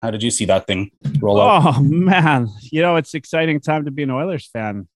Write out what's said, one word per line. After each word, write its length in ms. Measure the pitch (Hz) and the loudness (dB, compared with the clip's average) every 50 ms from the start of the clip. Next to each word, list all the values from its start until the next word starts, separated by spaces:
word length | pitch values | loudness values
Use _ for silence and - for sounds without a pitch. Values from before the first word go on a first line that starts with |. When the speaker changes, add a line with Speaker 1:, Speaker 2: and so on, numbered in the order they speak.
Speaker 1:
how 80 | - 113 | -8 -6
did 120 | 110 107 | -4 -4
you 80 | 113 120 | -4 -4
see 160 | - - 110 | -2 -2 0
that 200 | 92 98 95 - | 2 0 0 0
thing 240 | - 95 92 101 101 _ _ - 143 147 143 | -2 -4 -4 -4 -6 _ _ -6 -4 -2 0
roll 200 | - 101 101 104 | 0 2 4 4
out? 360 | - 247 208 170 151 160 123 | 6 6 6 4 4 4 2
Speaker 2:
Oh, 40 | 127 | 2
man. 680 | 143 147 156 175 185 185 185 180 160 156 143 127 120 107 101 107 | 2 2 2 2 2 2 2 4 4 2 2 0 -2 -4 -8 -12
You 200 | - 123 151 156 | -12 -6 -2 0
know, 140 | 170 175 170 | 0 2 2
it's 180 | 160 147 - - | 0 -2 -4 -8
exciting 460 | 151 - - - 160 160 160 151 143 | -12 -8 -4 -2 -2 0 0 -2 -2
time 240 | - 160 156 156 147 | -2 -2 -2 -2 -4
to 60 | 147 | -6
be 120 | 135 147 | -6 -6
an 80 | 143 135 | -4 -4
Oilers 380 | 127 131 160 190 175 127 - - | -4 -4 -4 -4 -6 -8 -10 -10
fan. 360 | - 113 110 107 98 101 92 - _ | -10 -8 -8 -8 -8 -10 -12 -16 _